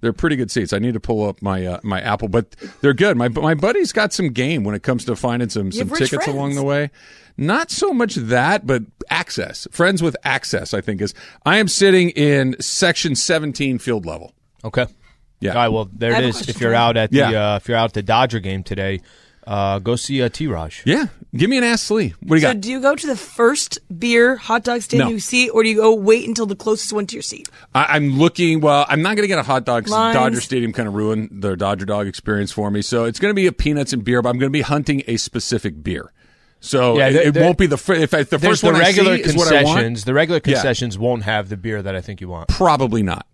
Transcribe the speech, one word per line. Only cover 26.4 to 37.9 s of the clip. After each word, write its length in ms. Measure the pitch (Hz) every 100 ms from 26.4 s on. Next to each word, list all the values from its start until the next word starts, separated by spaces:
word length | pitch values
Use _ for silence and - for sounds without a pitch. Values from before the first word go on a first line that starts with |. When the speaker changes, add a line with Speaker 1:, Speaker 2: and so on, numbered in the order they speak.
| 214
Speaker 2:
the 80 |
closest 380 | 202 - 214 -
one 160 | 214 196
to 80 | 233
your 60 |
seat? 260 | - - - - -
Speaker 1:
I, 220 | 131 151 151
I'm 200 | 147 135
looking. 440 | 165 - 170 160
Well, 260 | 151 143 143
I'm 140 | 143
not 140 | 175 208
gonna 100 | 208
get 140 | 180
a 20 |
hot 220 | 135 131
dog 180 | 123 120 113
'cause 40 |
Speaker 2:
Lines. 240 | 214 226
Speaker 1:
Dodger 260 | 226 127 120
Stadium 320 | - 131 117
kinda 180 | 107 110
ruined 380 | 101 107 110 107
the 240 | 98 101 92
Dodger 280 | 98 101
dog 220 | 95 104 101
experience 460 | - - 104 101
for 180 | - 104
me. 100 | 104
So 260 | 101 120 117
it's 120 | 113
gonna 160 | 202
be 140 | 202 185
a 40 |
peanuts 400 | - 147 147 139
and 120 | 131
beer, 180 | 107 123
but 60 | 120
I'm 100 | 123
gonna 120 | 135
be 100 | 143
hunting 420 | - 147 143 139 -
a 80 | 117
specific 680 | - 120 - 117 104 76
beer. 300 | 76 85 - _ _ _ _ _
So 360 | - 135 123 113
Speaker 3:
Yeah, 120 | 135
Speaker 1:
it, 40 |
Speaker 3:
there, 100 | 139
Speaker 1:
it 100 | 147
Speaker 3:
there, 100 | 147
Speaker 1:
won't 140 | 170 175
be 80 | 185
the 100 | 139
fir-, 160 | -